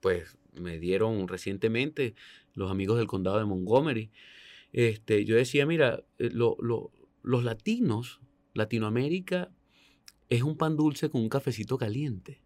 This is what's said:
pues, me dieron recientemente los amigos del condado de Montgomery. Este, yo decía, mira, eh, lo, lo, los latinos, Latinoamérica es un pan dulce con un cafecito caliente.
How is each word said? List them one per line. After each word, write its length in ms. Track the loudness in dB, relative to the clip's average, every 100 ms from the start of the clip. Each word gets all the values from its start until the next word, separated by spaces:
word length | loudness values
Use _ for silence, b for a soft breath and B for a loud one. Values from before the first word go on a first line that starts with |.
pues, 360 | 0 0 -4 -20 _ -12
me 200 | -10 -6
dieron 500 | -2 2 2 0 -4
recientemente 840 | -6 -6 -2 0 0 -2 -2 -4 -4 B B B
los 160 | -6 -4
amigos 280 | -2 0 0
del 100 | 0
condado 320 | -2 0 0
de 60 | 0
Montgomery. 680 | -2 2 2 2 -2 -6 B B B B B B
Este, 500 | 0 2 0 2 2
yo 140 | 6 4
decía, 280 | 4 2 2
mira, 380 | 4 2 2 -8 _
eh, 120 | -4
lo, 280 | 2 2 2
lo, 320 | -2 -4 -6 _ _ _
los 240 | -2 0 0
latinos, 720 | -2 -2 0 2 0 -4 -14 -20 _ _
Latinoamérica 960 | -4 -2 0 0 0 0 -2 -2 -4 -4 _ _ b b b b b _
es 160 | 0
un 140 | 0 0
pan 180 | 0 4
dulce 340 | 2 2 -2
con 120 | 0
un 80 | 0
cafecito 480 | 0 -2 -6 -4 -2
caliente. 640 | -2 -4 -6 -8 -12 -20